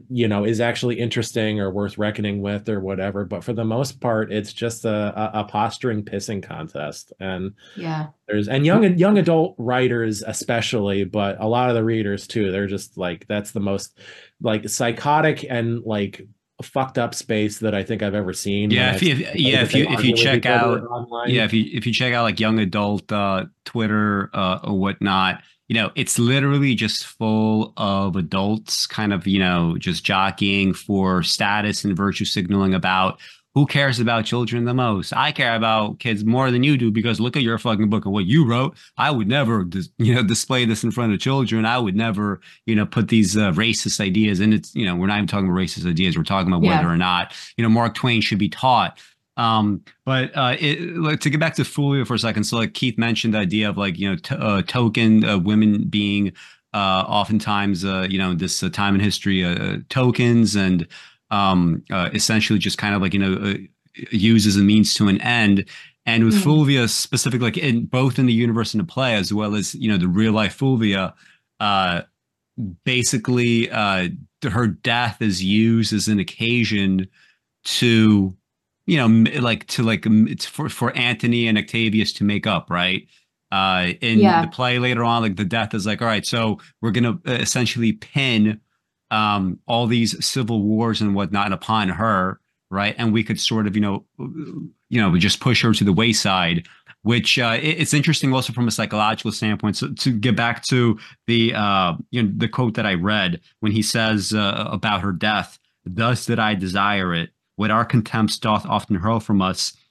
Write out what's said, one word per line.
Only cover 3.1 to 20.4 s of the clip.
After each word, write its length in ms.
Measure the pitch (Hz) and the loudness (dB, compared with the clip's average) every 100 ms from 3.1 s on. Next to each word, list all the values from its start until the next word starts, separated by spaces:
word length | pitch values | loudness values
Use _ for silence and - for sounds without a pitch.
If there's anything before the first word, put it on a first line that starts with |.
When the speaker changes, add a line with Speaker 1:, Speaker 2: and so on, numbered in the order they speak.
| 98 92 | -6 -6
Speaker 1:
But 180 | 92 123 | -8 -6
for 80 | |
the 100 | 113 | -4
most 380 | 113 117 139 - | -2 -2 -4 -4
part, 280 | 123 110 98 | -2 -2 -2
it's 200 | 107 104 | -4 -6
just 320 | - 117 117 | -6 -6 -4
a, 300 | 113 104 104 104 | -4 -2 -4 -4
a, 240 | 110 110 | -4 -4
a 20 | 104 | -4
posturing 580 | 107 110 - 127 107 | -2 -2 -2 -4 -4
pissing 400 | 104 98 107 101 | -6 -8 -6 -8
contest. 720 | - 80 78 71 76 80 - - | -8 -12 -12 -10 -10 -12 -20 -12
And 340 | 95 92 95 101 - 202 | -8 -6 -8 -12 -20 -12
Speaker 2:
Yeah. 300 | 170 156 151 _ - | -8 -8 -8 _ -4
Speaker 1:
there's, 220 | 104 101 | -4 -2
and 160 | 135 151 | 0 2
young, 320 | 208 202 180 | 4 2 4
young 200 | 190 208 | 4 4
adult 380 | 170 160 180 - | 2 2 0 -4
writers 640 | 120 127 127 120 113 104 | -2 0 2 0 -2 -4
especially, 800 | 110 - - 117 110 120 101 98 95 | -8 -8 -2 -2 0 -2 0 0 -2
but 320 | 107 101 90 | -2 -2 -2
a 80 | 110 | -2
lot 220 | 120 127 | 0 2
of 60 | 117 | 2
the 80 | |
readers 440 | 110 113 101 101 - | 0 0 -2 -6 -6
too, 240 | 117 98 | -2 0
they're 160 | 95 101 | 0 -2
just 300 | 98 - - | -6 -8 -8
like, 280 | 90 85 - | -6 -6 -6
that's 240 | 104 104 | -6 -6
the 80 | 110 | -6
most, 360 | 98 98 - _ - - - - | -4 -4 -6 _ -20 -20 -20 -6
like, 260 | 117 107 107 | -4 -2 -4
psychotic 800 | - 120 113 143 151 156 - - | -4 -4 -2 0 2 2 -2 -4
and, 320 | 120 117 117 | -4 -4 -4
like, 440 | 110 104 98 - - _ _ - | -4 -4 -4 -8 -20 _ _ -20
fucked 360 | - 139 131 135 | -8 -4 -4 -2
up 160 | 117 | -4
space 460 | - - 110 107 - | -6 -4 -2 -2 -2
that 140 | 110 101 | -4 -2
I 80 | |
think 180 | 95 107 | -4 -4
I've 100 | 104 | -4
ever 180 | 104 92 | -4 -4
seen 400 | 92 101 101 104 | -6 -4 -2 0
Speaker 3:
Yeah, 220 | 123 127 | 2 2
Speaker 1:
when 20 | 123 | 2
Speaker 3:
if 60 | |
Speaker 1:
I've 20 | |
Speaker 3:
you, 220 | 160 135 180 | 0 0 -2
if, 100 | - | 0
yeah, 260 | 131 135 | 2 2
if 120 | 117 135 | 2 2
you, 80 | |
if 60 | 151 | 2
you 60 | 120 | 2
Speaker 1:
argued 160 | 120 | 2
with 80 | 117 | 2
Speaker 3:
check 200 | 127 127 | 2 2